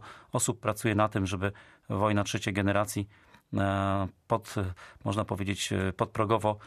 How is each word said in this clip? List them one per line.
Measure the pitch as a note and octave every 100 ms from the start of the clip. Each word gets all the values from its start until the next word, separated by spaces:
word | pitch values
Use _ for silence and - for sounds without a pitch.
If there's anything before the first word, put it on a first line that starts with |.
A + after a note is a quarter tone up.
| - - -
osób | B2 - A2+
pracuje | A2 G#2 A2+ G2+
na | G#2+
tym, | G#2+ F#2+
żeby | F#2+ G2 - - - -
wojna | G#2 G#2+ G#2
trzeciej | G2 A2 G#2+
generacji, | G2+ G2 G2+ G#2 G#2 G2+ - - - _
e, | G#2 G2 G2 G2 G2 F#2 - -
pod, | A2+ - G#2+ F#2 F2 - - G#2+
można | G#2 G#2
powiedzieć, | F#2+ G2 G2 -
e, | F#2+ F#2+
podprogowo | - A2+ - G#2+ A2+ G#2+ G#2